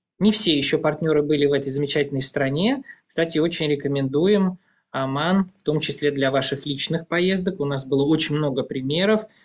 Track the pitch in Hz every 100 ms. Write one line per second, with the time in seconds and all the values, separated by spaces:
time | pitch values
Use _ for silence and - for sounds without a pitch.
0 | _ - 202 208 - 147 135 156 156 151
1 | 160 147 147 151 143 139 139 135 143 151
2 | 139 139 131 - 135 143 208 285 - -
3 | _ - 165 160 165 170 151 143 143 139
4 | 135 143 185 208 190 185 _ _ _ 135
5 | 135 139 160 196 185 - - 151 - 143
6 | 143 139 135 135 127 135 147 139 - 165
7 | 165 170 180 190 185 180 139 135 135 139
8 | 143 156 - 147 147 131 123 135 131 156
9 | 196 214 - _